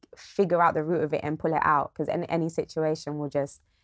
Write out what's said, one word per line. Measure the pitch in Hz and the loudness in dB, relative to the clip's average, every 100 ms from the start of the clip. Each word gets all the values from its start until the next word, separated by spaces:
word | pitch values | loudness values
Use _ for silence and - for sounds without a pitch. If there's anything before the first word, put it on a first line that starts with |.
| _ - | _ -20
figure | - - 190 170 | -8 0 2 4
out | 170 | 4
the | - | 4
root | 156 170 | 0 0
of | 151 | 0
it | 151 | -2
and | 151 156 | -2 -2
pull | 165 | 0
it | 156 | 2
out, | - 147 - | 4 2 0
'cause | - 151 | -4 -2
any, | 170 175 | -2 -2
any | 170 165 | -2 -2
situation | 165 - - 156 156 - 151 | -2 -4 -2 0 -2 -4 -6
will | 147 | -4
just | 143 143 - _ _ | -2 -4 -6 _ _